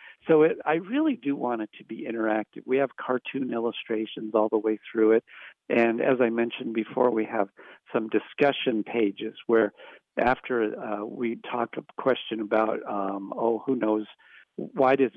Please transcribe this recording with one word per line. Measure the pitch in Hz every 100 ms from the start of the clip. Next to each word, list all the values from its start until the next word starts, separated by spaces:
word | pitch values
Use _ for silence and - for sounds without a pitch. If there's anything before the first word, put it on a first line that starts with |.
| - - -
so | 156
it, | 156 - -
I | 160
really | 185 269 320 247
do | 143 143
want | 123 117
it | 107 -
to | 107
be | 113 120
interactive. | 113 110 107 104 - -
We | 131
have | 135 -
cartoon | - 127 - 135 127
illustrations | 117 117 - - 110 110 - 107 107
all | 107
the | 110
way | 110 107 -
through | 117 110
it. | 113 - - - - -
And | 117 117 117
as | 139 127
I | 117
mentioned | 117 120 - 123
before, | 113 107 127 123
we | 113 107
have | 113 98 - - - -
some | 120 107
discussion | 107 - - 143 127 131 110
pages | - 120 101 - 110 - -
where | 113 104 - - - _ -
after, | 117 131 - 120 107 -
uh, | 117 104 107
we | - 120 113
talk | - 120 117 -
a | - -
question | 135 123 - 113
about, | 104 110 110 113 -
um, | 101 98 98 98 -
oh, | 117 113 -
who | 127
knows, | 110 107 107 - _ - _ -
why | - - 131 135
does | 127